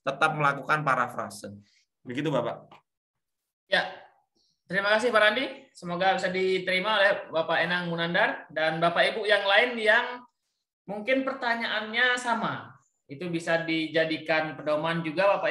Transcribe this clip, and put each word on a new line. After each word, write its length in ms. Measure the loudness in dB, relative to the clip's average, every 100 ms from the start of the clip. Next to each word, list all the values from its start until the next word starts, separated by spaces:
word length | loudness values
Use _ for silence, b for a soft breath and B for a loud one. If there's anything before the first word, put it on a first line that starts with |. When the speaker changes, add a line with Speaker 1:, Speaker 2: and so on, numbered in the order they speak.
Speaker 1:
tetap 320 | -6 0 0
melakukan 480 | 2 0 0 -2 0
parafrase. 720 | 2 0 -2 -4 -10 -10 -14 -16 b b b _
Begitu, 320 | -10 -4 0
Bapak. 320 | 0 -2 -6 -14 -20 _ _ _ _ _ _ _ _ -2
Speaker 2:
Ya, 200 | 0 0 -8 -20 _ _ _ _ _ -4
terima 240 | 0 4
kasih, 240 | 4 4
Pak 80 | 6
Randi. 240 | 6 4 -4 -8 -18
Semoga 480 | -14 -8 0 2 2
bisa 160 | 0
diterima 640 | 0 0 0 0 -2 0 4
oleh 320 | 4 2 -2
Bapak 320 | -2 0 0
Enang 280 | 0 -2 -2
Munandar 600 | -4 0 2 2 0 -8
dan 320 | -2 -2 2
Bapak 320 | 0 2 0
Ibu 80 | 0
yang 240 | 2 2 4
lain 320 | 4 2 0
yang 280 | 4 4 2 -8 -16 _ _ _ _ _ -12
mungkin 320 | -8 -2 -2
pertanyaannya 960 | -2 -6 -4 -4 -4 -4 -4 0 0 0
sama. 560 | -2 -2 -2 -6 -12 -20 _ _ -18
Itu 240 | -10 -6
bisa 320 | -6 -2 -2
dijadikan 960 | 0 -2 0 0 0 -2 -2 -2 -2 -6
pedoman 480 | -2 -2 0 -2 -4
juga, 320 | 0 2 2
Bapak 120 | 0